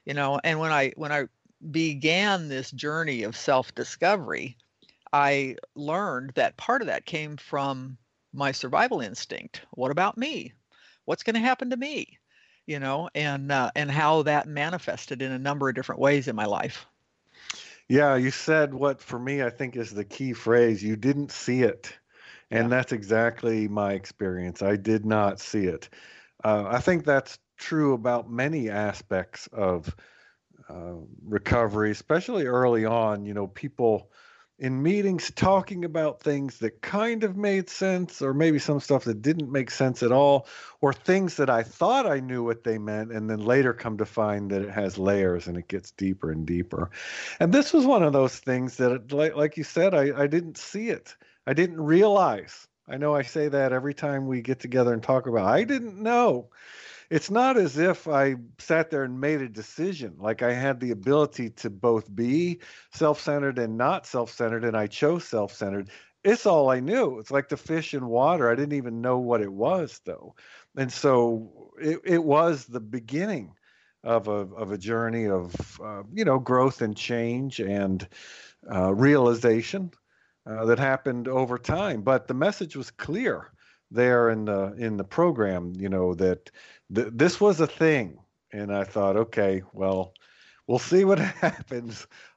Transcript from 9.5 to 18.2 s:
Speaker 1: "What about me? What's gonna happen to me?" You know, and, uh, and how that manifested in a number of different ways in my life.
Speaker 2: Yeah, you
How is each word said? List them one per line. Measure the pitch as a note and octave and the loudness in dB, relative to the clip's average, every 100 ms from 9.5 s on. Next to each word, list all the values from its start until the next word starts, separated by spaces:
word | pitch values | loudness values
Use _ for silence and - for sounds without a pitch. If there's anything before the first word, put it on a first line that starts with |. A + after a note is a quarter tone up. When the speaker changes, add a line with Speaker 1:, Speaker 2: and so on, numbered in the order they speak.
| - - | -18 -16
Speaker 1:
"What | - C3 | -6 -2
about | D3 G3 - | 0 0 -2
me? | C#4+ B3 - _ _ _ _ _ - | -6 -8 -12 _ _ _ _ _ -6
What's | D#3+ | -4
gonna | - A3+ | -2 0
happen | A#3+ B3+ B3+ | 0 0 -2
to | B3 | -6
me?" | C#4 C#4 - _ _ _ _ _ - | -6 -8 -10 _ _ _ _ _ -10
You | D3 | -6
know, | C3+ C#3+ F3 | -4 -4 -4
and, | D#3 D3 C#3 C#3 | -4 -4 -4 -2
uh, | C3+ B2 | 0 0
and | D3 C#3+ | -2 -2
how | D3 D3+ D#3+ | 2 4 4
that | D3 D3 D3+ | 4 2 0
manifested | D3 D3+ F3+ - - - C3 | -4 -4 -6 -6 -8 -8 -8
in | C3 | -6
a | C3 | -6
number | C#3 C#3+ C3+ | -4 -2 -2
of | |
different | B2+ - - | -2 -6 0
ways | C3+ C#3+ C3 | 4 4 0
in | A2 | -2
my | |
life. | G#2+ G2+ - - - _ _ _ _ _ - - - - - | -2 -2 -2 -8 -18 _ _ _ _ _ -16 -16 -16 -14 0
Speaker 2:
Yeah, | C3 D3 | 4 4
you | C3 | 4